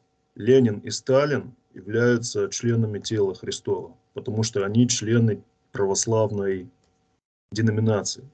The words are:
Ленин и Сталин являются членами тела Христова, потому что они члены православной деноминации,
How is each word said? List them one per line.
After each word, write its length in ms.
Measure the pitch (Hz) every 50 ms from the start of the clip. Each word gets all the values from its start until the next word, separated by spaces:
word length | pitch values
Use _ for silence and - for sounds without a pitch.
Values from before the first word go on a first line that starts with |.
| _ _ _ _ _ _ -
Ленин 440 | - 101 110 127 135 127 113 104 98
и 100 | - 123
Сталин 640 | 113 - - - 131 135 147 147 143 113 - 127 123 _ _ _ -
являются 760 | - 95 95 107 113 120 120 120 117 117 - - 110 101 95
членами 500 | - - - 117 117 117 113 107 104 98
тела 340 | 90 - 113 107 101 95 90
Христова, 640 | - - - - - - - 101 90 87 85 - _ _ _ -
потому 300 | 101 - - - 110 113
что 220 | 110 - 101 98
они 220 | 101 104 117 123 120
члены 540 | - - 107 104 113 120 117 113 101 98 - _ _ _ _ _
православной 1000 | - - 101 95 98 98 - 117 113 110 110 104 104 101 98 98 98 92 87 - - _ _ _ _ _ _ _ _ _ _ _ _ _ _ - -
деноминации, 680 | 107 113 113 104 107 110 110 107 101 90 - - - - -